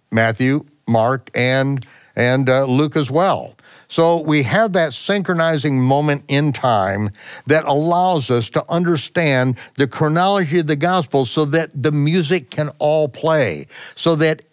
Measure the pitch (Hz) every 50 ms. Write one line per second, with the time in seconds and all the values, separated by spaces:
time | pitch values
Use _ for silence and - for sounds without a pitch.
0 | _ _ 110 113 113 113 107 - 127 131 139 151 - - _ _ _ - 117 113
1 | 110 123 135 127 - - - 117 123 127 131 135 135 139 139 131 117 - - -
2 | - _ _ 107 120 123 127 135 135 131 127 135 139 131 127 135 151 147 - 160
3 | 143 123 131 160 190 190 131 76 58 - - _ _ - - - _ _ - 165
4 | 165 165 170 165 156 156 151 147 135 107 - 196 226 214 180 185 165 147 123 -
5 | - - 202 202 175 - 180 165 165 165 160 147 127 151 135 131 127 131 139 143
6 | 151 151 143 139 - - 143 143 151 147 127 - - 123 113 101 95 98 98 101
7 | 107 104 - - - - - - - 127 147 160 - 143 139 147 156 175 170 175
8 | 180 185 180 156 120 - 123 120 107 - - 156 - - 170 170 180 185 170 139
9 | - - - 175 165 147 135 127 127 131 120 - - - _ - 139 - - -
10 | 156 151 156 170 185 196 202 202 180 135 160 175 156 147 156 139 170 175 185 185
11 | 139 - - 139 131 110 - 160 151 143 147 165 160 - - 143 120 156 151 147
12 | 143 151 170 185 160 139 156 151 123 - - - 151 143 - - 151 151 156 156
13 | 151 131 - - - 160 160 151 127 98 78 73 69 - - - - - - -
14 | - 170 165 151 160 156 156 - - _